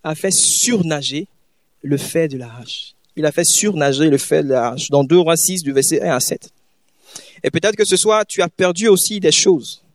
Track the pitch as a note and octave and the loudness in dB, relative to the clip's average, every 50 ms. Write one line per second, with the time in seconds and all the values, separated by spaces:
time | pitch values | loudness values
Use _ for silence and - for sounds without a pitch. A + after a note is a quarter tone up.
0 | - D#3+ D#3 - - F#3+ F#3 - - - - - - A#3+ A#3+ G3+ F3 D#3+ D#3 C#3+ | -6 -8 -6 -4 -4 -2 0 0 0 0 0 0 0 0 0 0 0 -2 -2 -4
1 | C#3 C3 C#3 D3+ G3+ _ _ _ _ _ _ _ _ _ _ _ - C#3+ C#3+ C3+ | -4 -6 -6 -8 -10 _ _ _ _ _ _ _ _ _ _ _ -4 -4 -2 -2
2 | - - - E3+ E3 D3+ C#3 B2+ B2 A#2 A2+ A#2+ - - - - - - _ _ | -2 -4 -2 -2 -2 -2 -4 -10 -12 -14 -18 -18 -16 -14 -14 -14 -14 -18 _ _
3 | _ _ _ E3 D3+ D3+ - - E3+ - - - G#3 G#3 G3 D#3 C#3+ C#3 C3 C3+ | _ _ _ -2 -2 0 0 0 0 2 2 2 0 0 0 2 0 0 2 2
4 | D#3 D#3 C#3 C3 - - D3+ D#3 D3+ C#3 C3+ B2+ A#2 A#2 A#2+ B2+ - - C#3+ C#3+ | 4 4 4 2 2 0 0 0 2 0 0 0 0 -2 -4 -6 -6 0 0 0
5 | C#3 C3 E3 F3+ F3 D#3+ E3 E3 - - F#3 F3+ D#3+ C#3 C3+ C3+ C3 - D#3+ C#3 | 2 4 4 4 4 4 0 0 0 -2 -2 -4 -4 0 0 0 0 2 0 0
6 | - F3 C#3 B2 - - - - - - _ _ _ _ _ _ _ _ _ _ | 0 0 -2 -2 -2 -4 -6 -8 -10 -20 _ _ _ _ _ _ _ _ _ _
7 | _ - - - - - - - - - D3 E3 F#3 G#3+ G#3+ G#3 G#3 - F#3 F3+ | _ -20 -20 -20 -20 -20 -16 -6 -6 -4 -2 0 0 0 0 0 0 0 2 2
8 | - G#3+ G#3+ G#3+ G#3 _ - - F3 E3+ _ - F#3+ F3+ F3 E3+ G#3+ A3 G3 F3+ | 2 2 2 2 0 _ -2 -2 -2 -2 _ 0 0 0 0 0 4 4 4 4
9 | - - G#3+ G3+ F#3 - - - - G3+ F3+ C#3+ A2 - - _ _ _ | 2 -2 -4 0 2 2 2 4 4 4 2 2 -2 -10 -18 _ _ _